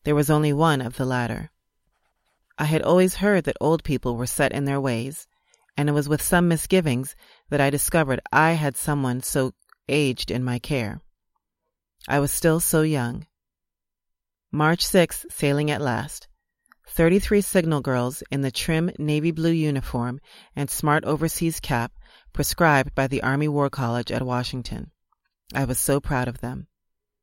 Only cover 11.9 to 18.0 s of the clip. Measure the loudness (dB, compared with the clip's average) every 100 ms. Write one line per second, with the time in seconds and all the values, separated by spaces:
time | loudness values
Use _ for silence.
11.9 | _ -2 0 0 0 2 2 2 2 2
12.9 | 0 -2 -6 -12 _ _ _ _ _ _
13.9 | _ _ _ _ _ _ 0 2 2 2
14.9 | 4 4 0 -12 -2 0 2 0 -2 -2
15.9 | -2 -6 -12 -20 _ _ _ _ _ -8
16.9 | 2 4 4 4 2 2 2 2 0 0
17.9 | 0